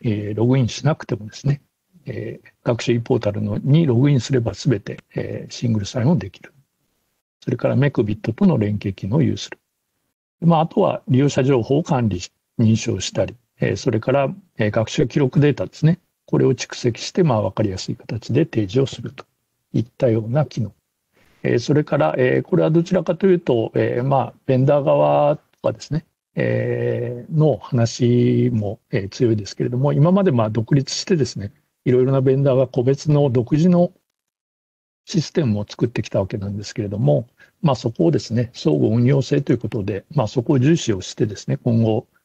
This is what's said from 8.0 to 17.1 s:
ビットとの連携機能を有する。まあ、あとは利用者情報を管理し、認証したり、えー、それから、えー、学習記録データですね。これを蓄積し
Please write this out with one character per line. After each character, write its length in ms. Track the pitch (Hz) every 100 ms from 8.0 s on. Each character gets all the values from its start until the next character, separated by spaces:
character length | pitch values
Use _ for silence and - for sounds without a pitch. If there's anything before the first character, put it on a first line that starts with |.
ビ 120 | 107
ッ 60 | 107
ト 120 | -
と 140 | 117 196
の 100 | 135
連 180 | 104
携 200 | 104 101
機 140 | 95 95
能 100 | 117
を 40 |
有 140 | 107 101
す 140 | -
る。 80 | - _ _ _ _ _ _ _ _
ま 160 | 170 165
あ、 40 |
あ 40 | 165
と 140 | -
は 220 | 180 - -
利 120 | 127
用 80 | 143
者 160 | 143
情 180 | 131 135
報 160 | 107 143
を 40 |
管 260 | 170 135 113
理 100 | 92
し、 120 | - _ _ -
認 160 | 110 113
証 220 | - 101
し 140 | -
た 120 | -
り、 120 | 95 - _ -
え 120 | 120
ー、 40 | 104
そ 160 | 135
れ 80 | 110
か 100 | 120
ら、 240 | 139 135 - - -
え 100 | 107
ー、 20 |
学 180 | 113 110
習 160 | - 135
記 140 | 151
録 180 | 135 156
デ 140 | 143
ー 20 |
タ 120 | 127 -
で 80 |
す 120 | - 151
ね。 140 | 175 _ _ _
こ 120 | -
れ 80 | 131
を 80 |
蓄 200 | 123 -
積 260 | - 123 117
し 120 | -